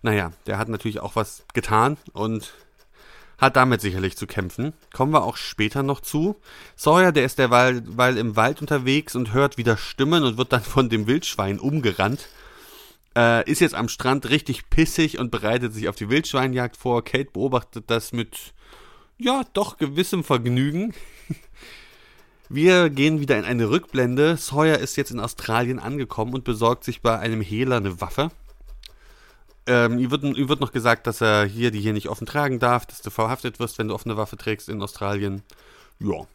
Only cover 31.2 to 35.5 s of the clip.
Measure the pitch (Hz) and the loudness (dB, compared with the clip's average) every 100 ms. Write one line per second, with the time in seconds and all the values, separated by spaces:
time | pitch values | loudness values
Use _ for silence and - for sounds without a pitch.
31.2 | 113 107 104 107 120 107 104 104 - - | 2 4 2 0 -2 0 -2 -4 -6 -10
32.2 | 113 151 143 127 123 120 - - - - | -6 -2 -2 0 2 0 -2 -14 -12 -4
33.2 | 110 131 127 - 120 - 110 107 120 107 | -2 -2 -6 -6 -8 -4 -4 -4 -4 -4
34.2 | 107 101 - 107 - 110 98 - 101 101 | -6 -6 -6 -6 -6 -8 -8 -6 -4 -4
35.2 | 101 98 - | -4 -6 -12